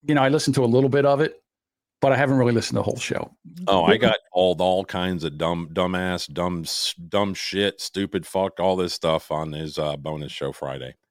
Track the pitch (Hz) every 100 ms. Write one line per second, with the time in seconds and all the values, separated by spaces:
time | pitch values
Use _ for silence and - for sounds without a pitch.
0 | 143 147 135 151 147 135 123 123 135 143
1 | 139 139 160 - _ _ _ _ _ _
2 | 139 117 139 135 120 113 - - 101 -
3 | - - - _ - 175 180 95 82 107
4 | 117 107 _ 90 92 85 90 92 92 95
5 | 90 90 78 73 80 85 82 82 92 92
6 | 92 90 - 73 87 87 80 - - -
7 | 85 101 101 92 - 95 101 - - 92
8 | 98 95 80 95 95 - 92 92 87 -
9 | 85 80 - 78 78 76 78 76 76 73
10 | 73 76 73 - 69 69 71 67 65 -
11 | _